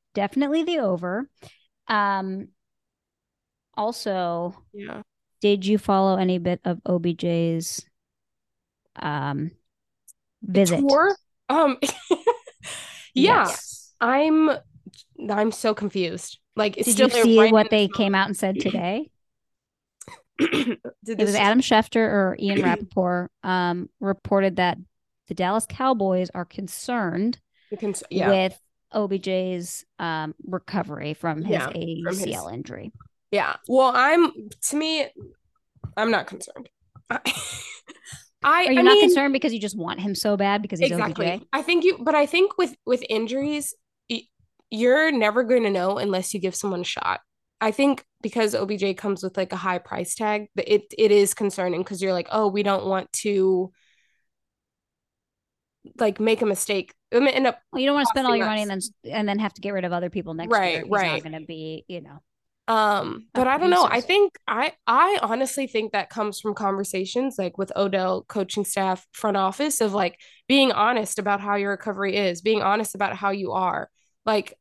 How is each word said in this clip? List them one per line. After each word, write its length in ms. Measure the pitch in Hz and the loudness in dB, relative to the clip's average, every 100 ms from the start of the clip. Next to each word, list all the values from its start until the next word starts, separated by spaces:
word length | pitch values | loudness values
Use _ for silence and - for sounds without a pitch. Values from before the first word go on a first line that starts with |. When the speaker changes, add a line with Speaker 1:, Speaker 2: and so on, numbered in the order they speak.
| _ | _
Speaker 1:
definitely 500 | - 196 269 285 320 | -4 -2 -2 0 0
the 160 | 330 330 | 0 0
over. 500 | 214 175 175 196 277 _ - _ _ _ - | 0 -2 -2 -6 -8 _ -20 _ _ _ -2
Um, 600 | 214 202 196 190 190 - _ _ _ _ _ _ _ _ _ _ _ _ - | 0 2 0 -4 -8 -12 _ _ _ _ _ _ _ _ _ _ _ _ -6
also, 800 | 214 240 214 185 175 170 175 - _ | -4 -4 -4 -2 -2 -2 -6 -10 _
Speaker 2:
Yeah. 300 | 202 202 - - _ _ _ | -16 -14 -14 -16 _ _ _
Speaker 1:
did 240 | 208 202 190 | 2 2 2
you 120 | 208 | 0
follow 400 | - 196 190 190 | 2 2 4 2
any 200 | 185 185 | 2 0
bit 240 | 175 175 180 | -2 -2 -4
of 160 | 170 - | -4 -2
O 140 | 180 | 0
B 140 | 175 | 0
J's, 720 | 170 170 170 170 165 170 - - _ _ _ _ _ _ _ _ _ _ - | -2 -2 0 0 -2 -4 -10 -14 _ _ _ _ _ _ _ _ _ _ -10
um, 540 | 151 147 139 143 160 - _ _ _ _ - - _ _ | -6 -4 -4 -4 -6 -10 _ _ _ _ -20 -20 _ _
Speaker 2:
The 100 | 220 | -2
Speaker 1:
visit? 280 | 185 175 175 277 | 2 4 4 4
Speaker 2:
tour? 280 | 277 370 381 _ _ - | 4 4 2 _ _ -2
Um, 280 | 294 294 254 | 2 2 2
<laughs> 300 | 285 - - 359 - 480 - _ - - - - - | -4 -6 -2 0 0 -2 -6 _ -16 -16 -16 -20 -6
yeah. 340 | 254 349 - 180 | 2 4 6 4
Speaker 1:
Yes. 460 | - - - - _ | -2 -12 -18 -20 _
Speaker 2:
I'm, 500 | 233 262 311 311 311 262 - - - - _ - 214 | 2 4 4 4 4 2 -6 -20 -20 -20 _ -12 -4
I'm 220 | 208 220 | 0 0
so 220 | 214 226 | 0 -2
confused. 680 | 214 208 196 175 175 - - _ - | -2 -4 -2 -4 -4 -12 -18 _ -2
Like, 220 | 214 - | -2 0
it's 100 | 226 | 0
Speaker 1:
Did 60 | 208 | 4
Speaker 2:
still 120 | 254 | 4
Speaker 1:
you 60 | |
Speaker 2:
there 100 | 240 | 6
Speaker 1:
see 160 | 226 226 | 6 8
Speaker 2:
right 120 | 220 | 8
Speaker 1:
what 140 | 220 214 | 6 4
Speaker 2:
in 20 | |
this 160 | 214 196 | 2 2
Speaker 1:
they 0 | |
came 240 | - 202 | 2 2
Speaker 2:
moment. 80 | 196 | 2
Speaker 1:
out 60 | 196 | 0
and 100 | 196 | -2
said 220 | 190 190 | -2 -2
today? 500 | 196 190 175 214 311 _ _ _ _ _ _ _ _ _ - - _ - | -2 -2 -2 -4 -8 _ _ _ _ _ _ _ _ _ -20 -20 _ -2
Speaker 2:
<clears throat> 0 | |
Did 400 | 339 - 247 - - - 202 | 0 0 -2 -4 -10 -14 -8
Speaker 1:
It 180 | 220 | 0
was 100 | 208 | 2
Speaker 2:
this 20 | 202 | 4
Speaker 1:
Adam 260 | 202 233 | 4 4
Schefter 400 | - 220 220 226 | 4 4 4 2
or 340 | 220 202 190 - | 2 2 2 0
Ian 220 | 196 196 | -2 0
Speaker 2:
<clears throat> 20 | |
Speaker 1:
Rappaport, 640 | 185 175 190 - 180 180 180 - | 2 0 -2 -2 0 0 -4 -8
um, 460 | - 185 175 175 - _ | -4 0 0 -2 -8 _
reported 580 | 196 196 - 196 196 185 | -4 -4 0 2 2 2
that 200 | 180 - - _ _ _ _ | 0 -2 -10 _ _ _ _
the 60 | |
Dallas 320 | 170 180 214 220 | -4 -2 0 -4
Cowboys 600 | - 262 240 196 185 180 180 | -2 0 2 2 0 -2 -6
are 100 | 170 | -10
concerned 960 | - 196 - - 240 185 170 220 247 _ _ _ | -10 -12 -12 -6 -2 -2 0 -2 -4 _ _ _
Speaker 2:
You 60 | 208 | -8
can 140 | 208 | -6
s-, 120 | 196 - | -6 -6
yeah. 200 | 185 180 | -2 2
Speaker 1:
with 300 | 190 185 185 _ _ _ | 4 2 -4 _ _ _
O 160 | - 202 | -4 -2
B 100 | 190 | -4
J's, 680 | 190 185 185 180 175 - - - | -2 -2 -2 -4 -8 -12 -16 -8
um, 360 | 170 160 156 - - | -6 -4 -6 -10 -8
recovery 680 | 180 - 202 - 147 147 | -8 -6 -6 -4 -6 -8
from 300 | 156 170 156 | -6 -4 -4
his 100 | 175 | -2
Speaker 2:
Yeah, 140 | 208 - | -2 -2
from 500 | 170 165 160 170 190 | -6 -8 -6 -6 -4
his 40 | |
Speaker 1:
A 40 | 190 | -6
C 80 | |
L 140 | - 82 | -6 -8
injury. 440 | 117 - - 208 - - _ _ | -12 -12 -14 -16 -18 -20 _ _
Speaker 2:
Yeah. 240 | 202 - - - | -2 -2 -4 0
Well, 240 | 254 262 | 4 4
I'm, 380 | 247 269 330 330 - 214 - - | 4 4 4 2 0 -16 -10 -6
to 60 | 294 | -4
me, 320 | 311 320 - - - _ _ _ _ _ - - | -2 -2 -4 -8 -20 _ _ _ _ _ -10 -4
I'm 140 | 226 | 0
not 160 | 208 - | 0 -2
concerned. 420 | - - - 240 _ _ - _ | -12 -16 -18 -20 _ _ -20 _
I, 100 | 240 | -6
<laughs> 1200 | - - - - - - - - - - - _ | -6 -6 -10 -12 -14 -18 -20 -20 -20 -20 -20 _
I, 220 | - 330 359 | 2 4 4
Speaker 1:
Are 40 | |
you 80 | 254 | 6
Speaker 2:
I 40 | |
Speaker 1:
not 100 | 359 | 8
Speaker 2:
mean 80 | 415 | 8
Speaker 1:
concerned 320 | 403 349 277 | 8 6 4
because 200 | 269 294 | 0 0
you 60 | 226 | -2
just 180 | 208 202 | -4 -6
want 220 | 170 - | -8 -6
him 140 | 202 185 | -6 -2
so 220 | 208 202 | -2 0
bad 240 | 196 208 | 0 0
because 180 | 208 170 | -4 -2
he's 120 | 175 | 0
Speaker 2:
Exactly. 340 | 175 - 156 170 | 0 -2 -2 -4
Speaker 1:
O 40 | |
B 60 | 190 | -4
J? 60 | - | -6
Speaker 2:
I 80 | 277 | -6
think 200 | 320 349 | 0 2
you, 140 | 359 339 | 2 2
but 140 | 247 302 | 0 2
I 100 | 294 | 2
think 320 | 339 403 - | 4 2 2
with, 180 | 320 - - | -2 -2 -2
with 180 | 247 - | -2 0
injuries, 640 | 220 226 262 285 294 277 - _ _ _ | -2 -2 -4 -4 -4 -6 -12 _ _ _
y-, 120 | 233 - _ _ _ _ | -10 -10 _ _ _ _
you're 420 | 220 247 277 320 | 0 4 4 4
never 320 | 269 214 220 | 2 2 2
gonna 280 | 226 254 220 | 2 2 2
know 260 | 196 185 208 | 0 0 0
unless 360 | 208 185 185 | -2 -2 -4
you 60 | 202 | -4
give 160 | 185 - | -6 -4
someone 260 | 208 180 | -6 -6
a 20 | 175 | -6
shot. 360 | - - - - _ _ _ | -6 -4 -6 -8 _ _ _
I 100 | 220 | -2
think 340 | 214 277 269 - _ | 2 2 0 -6 _
because 320 | 220 240 214 | -8 -2 0
O 120 | - 196 | 0 -4
B 120 | 208 | -2
J 160 | 196 | -4
comes 300 | 185 208 190 | -4 -6 -6
with, 120 | 185 190 | -6 -6
like, 140 | 185 | -6
a 40 | 180 | -4
high 220 | 185 180 | -4 -4
price 340 | - 196 180 | -6 -8 -8
tag, 340 | - 214 208 208 - | -4 -2 -4 -4 -8
but 100 | - | 0
it, 160 | 208 - - | 0 0 0
it 140 | 214 | 4
is 220 | 208 196 | 6 4
concerning 500 | - 202 190 180 175 | 0 -4 -2 -4 -2
'cause 180 | 185 185 | -6 -6
you're 120 | 190 | -4
like, 140 | 180 170 | -4 -2
"Oh, 160 | 214 208 | 0 0
we 160 | 202 | 0
don't 220 | 202 196 185 | 0 0 0
want 260 | 190 - - | -4 -4 -6
to, 480 | 214 202 190 185 185 - _ _ _ _ _ _ _ _ _ _ _ _ _ _ _ _ _ _ _ _ - - | -2 0 2 2 -2 -10 _ _ _ _ _ _ _ _ _ _ _ _ _ _ _ _ _ _ _ _ -20 -2
like, 200 | 220 190 | -2 2
make 220 | 220 226 | 0 2
a 40 | 220 | 0
mistake." 480 | 190 - 196 - _ _ | -2 -2 -4 -4 _ _
It 100 | 240 | 2
may 80 | 277 | 4
end 160 | 254 262 | 4 0
up 120 | - _ | 0 _
Speaker 1:
Well, 80 | 262 | -2
you 60 | 269 | 0
don't 80 | 285 | 2
wanna 100 | 262 | 0
spend 200 | 269 254 | 0 2
all 60 | |
Speaker 2:
costing 60 | 233 | 2
Speaker 1:
your 80 | 214 | 0
money 140 | 214 | -2
and 100 | 208 | -4
Speaker 2:
us. 220 | 190 214 - | -6 -8 -14
Speaker 1:
then 60 | - | -8
s-, 40 | - | -4
and 120 | 208 | -2
then 100 | 202 | -2
have 140 | 208 | -4
to 80 | - | -6
get 100 | 202 | -6
rid 120 | 196 180 | -4 -2
of 80 | |
other 160 | 175 175 | -4 -4
people 240 | 208 185 | -6 -8
next 160 | 160 175 | -8 0
year 80 | 226 | 2
Speaker 2:
Right, 160 | 180 160 | 2 -2
Speaker 1:
if 60 | |
he's 80 | - | 0
not 100 | 202 | 0
Speaker 2:
right. 220 | 180 147 | 0 -2
Speaker 1:
gonna 180 | 156 160 156 | -6 -12 -12
be, 400 | 160 160 160 - | -12 -10 -12 -12
you 140 | 175 | -16
know, 180 | 143 143 _ _ _ _ - | -14 -20 _ _ _ _ -2
Speaker 2:
Um, 600 | 226 214 202 - - 220 240 | 2 2 0 -2 -10 -8 -2
Speaker 1:
a 20 | |
Speaker 2:
but 80 | 254 | 0
I 100 | 285 | 2
don't 120 | 359 | 4
know. 160 | 359 302 | 4 4
I 160 | 240 | 2
Speaker 1:
producer. 60 | 240 | 2
Speaker 2:
think, 260 | 392 403 - - | 2 2 0 -6
I, 260 | 226 302 - - | -2 -2 -4 0
I 320 | 240 359 403 | 4 4 2
honestly 460 | 208 226 262 277 269 | 0 -2 -2 -4 -4
think 240 | 220 214 | -2 -2
that 160 | 208 - | -4 -4
comes 300 | 233 208 196 | -4 -4 -4
from 160 | 214 202 | -6 -2
conversations, 800 | 202 196 196 185 190 240 269 240 | -2 -2 -4 -4 -4 -2 -2 -2
like, 200 | 185 180 | -6 -4
with 140 | 196 - | -6 0
Odell, 480 | 196 190 185 185 | 0 0 -2 -2
coaching 420 | - 214 190 - 196 | -4 -6 -4 -4 -4
staff, 420 | 202 190 185 - | -2 -2 -2 -8
front 260 | - 214 196 | -4 -2 0
office, 440 | 190 190 302 - | 0 0 -2 0
of, 120 | 220 | -2
like, 260 | 202 175 - - - - | 0 -2 -4 -18 -20 2
being 240 | 277 262 | 4 4
honest 480 | - 214 226 208 - | 4 2 0 -2 -4
about 200 | 202 202 | -2 -2
how 140 | 202 202 | -2 -2
your 160 | 202 | -2
recovery 460 | 196 220 190 196 202 | -4 -6 -4 -4 0
is, 240 | 190 170 | -2 -2
being 200 | 196 220 | 0 0
honest 320 | 196 214 214 190 | 2 0 -2 -4
about 200 | 202 190 | -4 -2
how 140 | 202 | -4
you 220 | 202 185 | -2 -4
are. 360 | 185 185 - - _ _ _ - | -2 -2 -2 -8 _ _ _ -2
Like, 300 | 214 - - | -2 -2 -6